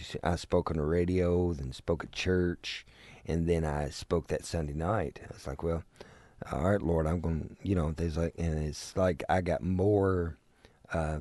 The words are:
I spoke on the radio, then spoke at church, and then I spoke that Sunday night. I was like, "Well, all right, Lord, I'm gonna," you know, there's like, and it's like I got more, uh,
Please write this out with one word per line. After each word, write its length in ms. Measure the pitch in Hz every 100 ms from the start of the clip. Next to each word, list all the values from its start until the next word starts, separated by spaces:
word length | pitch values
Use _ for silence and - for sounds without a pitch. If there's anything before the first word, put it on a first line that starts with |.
| - -
I 140 | 82 85
spoke 340 | - 90 82
on 60 | 80
the 40 |
radio, 720 | 76 87 87 92 87 87 90
then 180 | 76 65
spoke 320 | - - 80
at 80 | -
church, 720 | - 92 92 87 - - - - - - - -
and 200 | 82 85
then 180 | 82
I 240 | 78 73 73
spoke 380 | - - 85 -
that 160 | 76 -
Sunday 280 | 85 73
night. 460 | 73 82 110 71 -
I 80 | -
was 120 | - -
like, 160 | 69
"Well, 200 | 82 82 - - - - - - -
all 100 | 65 90
right, 120 | 104
Lord, 240 | 80 82 78
I'm 140 | 87
gonna," 220 | 85 80 - -
you 120 | 92
know, 180 | 92 78
there's 260 | 80 85 78
like, 160 | 85 -
and 220 | 85 78
it's 360 | 76 71 - -
like 240 | 92 78 -
I 100 | 92
got 220 | 87 80
more, 720 | 80 92 101 104 98 92 85 78 _ _ - _ -
uh, 280 | 82 78 76